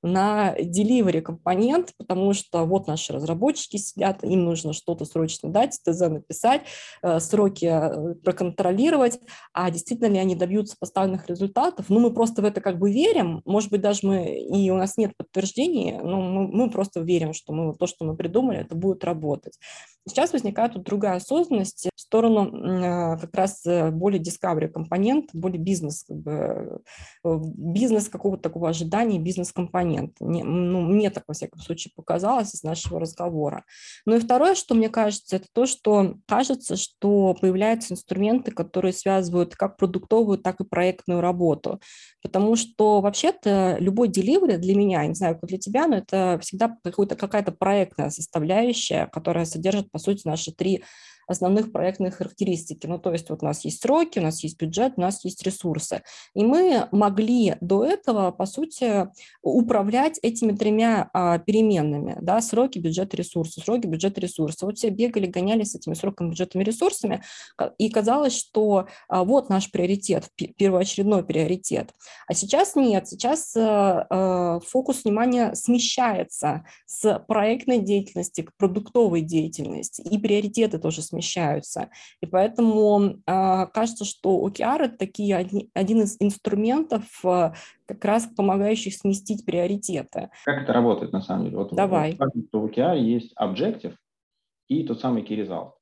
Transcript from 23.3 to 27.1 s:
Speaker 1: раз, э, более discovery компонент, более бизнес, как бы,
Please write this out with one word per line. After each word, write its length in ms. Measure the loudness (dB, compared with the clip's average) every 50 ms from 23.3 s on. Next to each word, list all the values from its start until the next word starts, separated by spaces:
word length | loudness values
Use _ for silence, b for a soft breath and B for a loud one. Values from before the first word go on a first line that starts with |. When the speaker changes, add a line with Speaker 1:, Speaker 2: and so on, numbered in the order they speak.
| -2
Speaker 1:
раз, 280 | 0 0 0 -2 -6 -2
э, 280 | 0 2 2 2 0
более 280 | 0 0 0 0 0 0
discovery 460 | -2 -4 -8 -6 -4 -2 0 0 -2
компонент, 640 | -4 -4 -8 -6 -4 -2 0 2 2 2 0 -2 -4
более 280 | -10 -6 -4 -4 -4 -4
бизнес, 420 | -2 -2 -2 -2 -2 -6 -8 -10 -12 _
как 80 | -12
бы, 640 | -10 -8 -6 -4 -4 -2 -4 -4 -6 -8 -10 -12 -16 B B B B B B